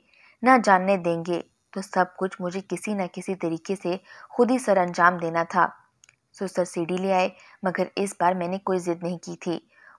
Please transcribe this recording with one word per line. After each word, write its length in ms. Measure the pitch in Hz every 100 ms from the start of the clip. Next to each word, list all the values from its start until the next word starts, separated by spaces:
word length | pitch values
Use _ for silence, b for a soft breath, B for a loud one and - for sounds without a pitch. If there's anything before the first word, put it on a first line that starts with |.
| b b b b
ना 140 | 233 254
जानने 380 | 208 185 185 196
देंगे, 460 | 170 170 165 175 - _ _
तो 80 | 196
सब 340 | 190 190 180 -
कुछ 220 | 190 -
मुझे 200 | 180 190
किसी 320 | 190 175 - 202
न 120 | 180
किसी 280 | - 180 190
तरीके 400 | 170 165 - 196
से 240 | 175 185 B B B
खुद 200 | - 233
ही 80 | 254
सरअंजाम 600 | 240 190 175 175 175 180
देना 240 | 165 165 165
था। 260 | 180 165 - _ _ _ _ _ -
ससुर 300 | 190 - 175
सीडी 320 | - 165 185
ले 140 | 190
आए, 200 | 185 185 b b b
मगर 280 | 190 175 185 -
इस 180 | 196 -
बार 160 | 175 185
मैंने 220 | 175 190
कोई 200 | - 185
जिद 240 | 175 170
नहीं 140 | 175 175
की 160 | - 170
थी। 240 | - 165 - b b